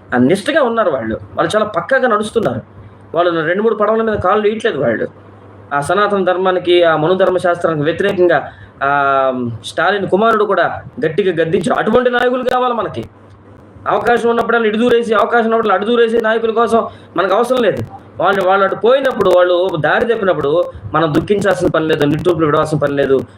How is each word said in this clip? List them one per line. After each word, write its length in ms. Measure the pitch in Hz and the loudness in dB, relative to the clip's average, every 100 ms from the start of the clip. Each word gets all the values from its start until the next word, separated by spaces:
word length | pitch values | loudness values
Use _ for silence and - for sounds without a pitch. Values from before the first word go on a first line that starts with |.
| - | -4
ఆ, 40 | 247 | 2
నిష్ఠగా 440 | - 196 285 311 | 2 2 0 0
ఉన్నారు, 280 | 247 233 202 | 0 0 0
వాళ్ళు, 300 | 127 110 131 - | -2 -4 -8 -6
వాళ్ళు 220 | 127 165 214 | -4 -2 0
చాలా 100 | 208 | -2
పక్కాగా 420 | 165 - 262 247 | -4 -2 0 2
నడుస్తున్నారు. 520 | 208 214 226 147 120 - - - - - | 0 -2 -2 -2 -4 -10 -18 -20 -20 -6
వాళ్ళు 300 | 156 175 165 | -2 0 0
రెండు 180 | 156 190 | -2 0
మూడు 120 | 220 | 0
పడవల 280 | 214 208 220 | 0 0 0
మీద 140 | 226 202 | 0 -2
కాళ్ళు 320 | 185 214 208 | 0 2 0
వేయట్లేదు. 300 | 220 226 151 | 0 -2 -2
వాళ్ళు 300 | 117 110 - - - - - - - | -2 -2 -4 -10 -20 -20 -20 -20 -6
ఆ 60 | 143 | -4
సనాతన 440 | 151 196 202 202 | 0 0 0 0
ధర్మానికి, 600 | 180 180 185 185 170 175 | 0 0 0 0 2 4
ఆ 120 | 170 156 | 4 2
మను 180 | 156 | 2
ధర్మశాస్త్రానికి 680 | 185 185 185 175 175 170 156 | 2 2 2 0 0 0 0
వ్యతిరేకంగా, 640 | 147 165 196 185 180 143 - - - - | -2 0 -2 2 2 2 -2 -12 -20 -6
ఆ, 680 | 139 143 139 135 135 127 120 113 | -2 0 2 2 0 -2 -6 -8
స్టాలిన్ 440 | - - 175 202 180 | -8 -2 -2 -2 0
కుమారుడు 360 | 185 226 214 | 0 2 2
కూడా 380 | 208 180 151 - - - 156 | 0 0 0 -4 -12 -6 -4
గట్టిగా 360 | 156 190 165 | 0 -2 0
గద్దించారు. 360 | 160 196 - 131 | 0 -2 -2 -2
అటువంటి 320 | 165 240 247 | 0 2 2
నాయకులు 320 | 240 254 254 | 0 0 -2
కావాలి 320 | 247 254 247 | -2 -2 -2
మనకి. 300 | 226 170 131 - - - - - - - - - | -2 -6 -8 -12 -16 -20 -20 -20 -20 -20 -12 -4
అవకాశం 420 | 202 208 240 233 | -2 0 0 0
ఉన్నప్పుడల్లా 380 | 233 233 233 220 | 0 0 0 0
ఇటు 80 | 220 | 0
దూరేసి, 380 | 240 233 208 | 2 0 2
అవకాశం 300 | 208 226 233 | 0 2 0
ఉన్నప్పుడు 240 | 220 226 208 | 2 0 0
అటు 160 | 185 | 0
దూరేసే 360 | 202 240 226 233 | 2 2 2 2
నాయకుల 300 | 220 226 226 | 0 0 0
కోసం 360 | 214 226 226 - - - 165 | 0 0 0 -2 -8 -8 -2
మనకు 180 | 190 | 0
అవసరం 280 | 202 240 254 | 0 0 0
లేదు. 220 | 208 147 110 - - - | 0 -2 -6 -12 -14 -4
వాళ్ళు, 260 | 175 196 185 | 0 2 2
వాళ్ళు 160 | 196 | 2
అటు 100 | 190 | 2
పోయినప్పుడు, 560 | 180 226 277 269 202 190 | 2 2 2 2 0 4
వాళ్ళు 380 | 180 180 175 185 170 | 4 4 2 0 -2
దారి 340 | 151 202 226 | 0 0 0
తప్పినప్పుడు 500 | 226 190 151 143 170 175 - - | 0 0 0 0 0 -2 -8 -6
మనం 220 | 151 160 | -2 0
దుఃఖించాల్సిన 540 | 156 160 202 196 180 170 | 0 0 0 0 0 0
పని 200 | 160 156 | 0 0
లేదు, 160 | 147 | 0
నిట్టూర్పులు 420 | 147 156 170 160 156 | 0 0 0 0 2
విడవాల్సిన 320 | 156 151 151 | 2 0 0
పని 160 | 143 | 0
లేదు, 260 | 143 135 131 113 | 0 2 0 -2